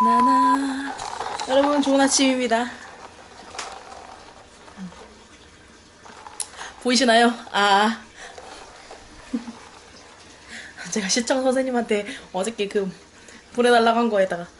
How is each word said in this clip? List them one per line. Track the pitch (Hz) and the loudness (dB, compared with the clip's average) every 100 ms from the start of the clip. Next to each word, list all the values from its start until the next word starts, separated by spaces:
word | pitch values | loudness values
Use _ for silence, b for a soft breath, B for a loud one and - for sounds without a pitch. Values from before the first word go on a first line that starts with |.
나나. | 247 240 247 262 269 269 277 269 277 - - - - - - | 2 2 4 4 4 2 -2 -6 -8 -10 -10 -10 -10 -8 0
여러분, | 262 285 294 | 2 2 2
좋은 | 277 277 | 2 4
아침입니다. | 277 - 269 254 247 226 240 - - - - - - - - - - - - - - - - - - - - - 185 - - - - - - - - - - - - - - - - B B - | 4 4 2 2 0 -2 -2 -10 -18 -20 -20 -20 -20 -20 -18 -16 -14 -16 -18 -20 -20 -20 -20 -20 -20 -20 -20 -18 -18 -18 -20 -20 -20 -20 -20 -20 -20 -20 -20 -20 -20 -20 -20 -14 -14 B B -6
보이시나요? | 247 247 254 226 233 233 - | 0 2 6 6 6 2 -6
아. | 196 202 196 214 226 - B B - - - - - - - - - - | 0 4 4 4 0 -10 B B -18 -20 -20 -20 -20 -20 -20 -20 -20 -10
<laughs> | 240 - - - - - - - - - - - - - - 180 | -10 -10 -18 -20 -20 -20 -20 -20 -20 -20 -20 -20 -18 -18 -16 -8
제가 | 220 190 | -6 -2
시청 | 247 240 269 | -2 0 0
선생님한테 | 262 254 262 240 233 214 208 B B | 2 0 0 -2 0 -2 -4 B B
어저께 | 185 190 226 202 | -6 -4 -4 -4
그 | 208 196 170 - - B B - | -2 -4 -8 -20 -20 B B -10
보내달라고 | - 240 240 226 233 | 0 4 6 4 2
한 | 233 | 2
거에다가 | 208 190 175 175 | 2 0 -2 -8